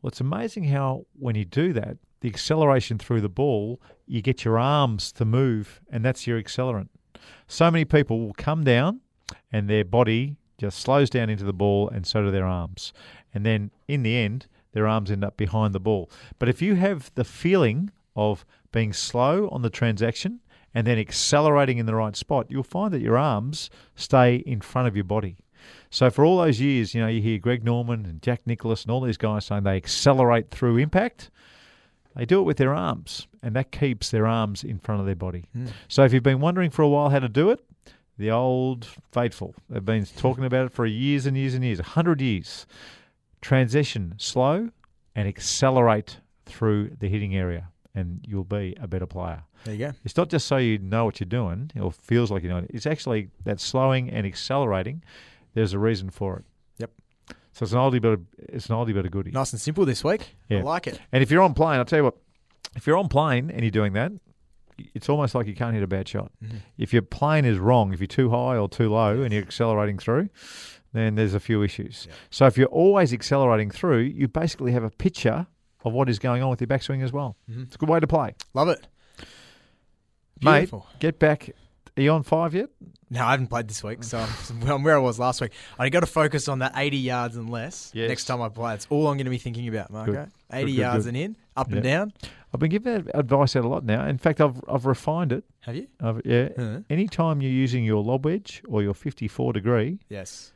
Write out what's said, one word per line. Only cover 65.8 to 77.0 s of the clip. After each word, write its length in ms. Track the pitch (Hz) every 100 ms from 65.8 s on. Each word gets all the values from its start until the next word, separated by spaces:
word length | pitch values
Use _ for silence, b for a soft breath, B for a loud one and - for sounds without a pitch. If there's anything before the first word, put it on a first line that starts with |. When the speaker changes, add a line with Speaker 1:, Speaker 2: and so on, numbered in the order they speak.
Speaker 1:
a 40 | 98
bad 200 | 95 95
shot. 220 | 104 98 _
Speaker 2:
Mm-hmm. 120 | 110 110 B -
Speaker 1:
If 160 | -
your 80 | 120
plane 440 | 95 - 143 156 131
is 120 | 101
wrong, 360 | 98 123 101
if 60 | 92
you're 60 | 95
too 220 | - 127
high 260 | 120 123 123
or 100 | 101
too 220 | - 113
low 300 | 107 110 110
and 100 | 131
you're 100 | 104
accelerating 560 | 95 - 117 107 104 98
through, 300 | - 123 196 B B B B B _
then 220 | 113 110
there's 180 | 107 107
a 80 | 98
few 220 | - 107
issues. 420 | 101 - - - -
Speaker 2:
Yeah. 80 | B B
Speaker 1:
So 160 | - 135
if 120 | 120
you're 80 | 131
always 460 | - 185 202 156
accelerating 560 | 117 - 139 131 110 104
through, 300 | - 180 123
you 280 | 127 - 135
basically 440 | 156 165 - 131
have 120 | 123
a 60 | 113
picture 560 | - 190 - 120 120 175 _ _ _ 117
of 80 |
what 160 | 120 131
is 80 | 110
going 240 | 127 123
on 80 | 131
with 100 | 123
your 80 | 120
backswing 340 | 135 - 135